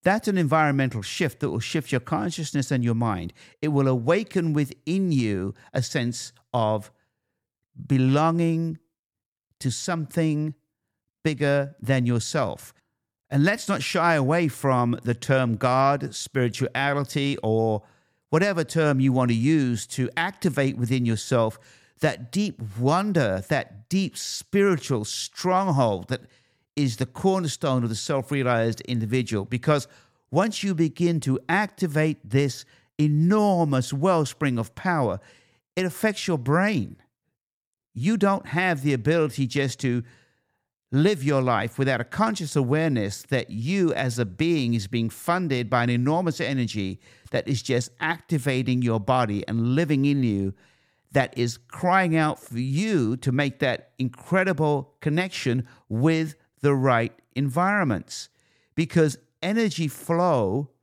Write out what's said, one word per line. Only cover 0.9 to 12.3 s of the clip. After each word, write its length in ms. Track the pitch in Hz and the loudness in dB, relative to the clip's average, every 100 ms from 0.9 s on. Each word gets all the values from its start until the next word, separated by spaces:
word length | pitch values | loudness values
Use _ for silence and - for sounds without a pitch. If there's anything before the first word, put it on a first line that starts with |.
| 120 | -2
shift 400 | 95 - 165 - | -8 -4 -4 -2
that 80 | - | -4
will 100 | 87 | -4
shift 320 | - 160 - | -4 -4 -2
your 100 | 131 | -4
consciousness 680 | - 160 202 170 151 143 127 | -2 -4 -4 -6 -4 -4 -2
and 120 | 135 | 0
your 120 | 120 113 | 0 0
mind. 380 | 117 95 85 - - _ | 0 -2 -6 -12 -20 _
It 80 | 151 | 0
will 180 | 143 135 | 2 2
awaken 680 | 127 117 180 226 190 170 | 2 2 0 2 -2 0
within 580 | 151 139 - - 185 190 | 0 -2 -4 -4 -2 2
you 420 | 143 113 98 95 - - | 2 2 0 -4 -8 -6
a 80 | - | -4
sense 500 | 120 147 120 120 - _ _ | -2 -2 -2 -4 -12 _ _
of 380 | 123 110 107 101 _ _ _ _ _ _ _ _ - - | 0 0 0 -4 _ _ _ _ _ _ _ _ -20 -2
belonging 920 | 135 131 139 160 170 165 165 165 160 _ _ _ _ _ _ _ _ | 2 4 4 2 2 0 0 -4 -8 _ _ _ _ _ _ _ _
to 100 | 131 | -4
something 840 | - - 165 147 - 160 151 151 143 _ _ _ _ _ _ | -4 -4 -4 -2 0 0 0 -4 -6 _ _ _ _ _ _
bigger 520 | 160 143 143 143 139 - | -4 0 2 2 0 -6
than 240 | 110 135 120 | 0 2 2
yourself. 680 | 120 - | 0 0